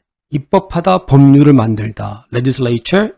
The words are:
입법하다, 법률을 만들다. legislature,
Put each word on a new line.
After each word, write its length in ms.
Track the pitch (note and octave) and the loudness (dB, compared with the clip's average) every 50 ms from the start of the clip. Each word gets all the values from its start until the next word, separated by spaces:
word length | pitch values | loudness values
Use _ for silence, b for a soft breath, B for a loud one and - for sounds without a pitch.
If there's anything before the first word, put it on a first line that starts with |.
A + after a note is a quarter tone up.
| _ _ _ _ _ _ | _ _ _ _ _ _
입법하다, 760 | - D3 C3+ _ - G3 F#3+ - - E3+ E3 F#3+ F#3 F#3 - - | -10 -10 -6 _ -2 -2 -2 -4 -6 -4 -2 -2 -2 -2 -2 0
법률을 440 | C#3 C#3 C#3 C#3 C#3 C#3+ D3 D3 | 2 4 6 6 4 4 4 4
만들다. 760 | C#3+ C3 A2 A2 A2 G#2+ G#2+ A2 G#2+ - G#2+ G2+ G#2 A2 _ _ | 4 2 2 -2 -4 -6 -8 -10 -10 -12 -14 -14 -14 -16 _ _
legislature, 840 | - B2 B2 C3+ B2 C3 B2+ A#2 A#2+ A#2 - - - F#3+ G#3+ A3 - | -8 -6 -4 -4 -4 -4 -4 -4 -4 -6 -4 -2 -2 -2 -2 -4 -8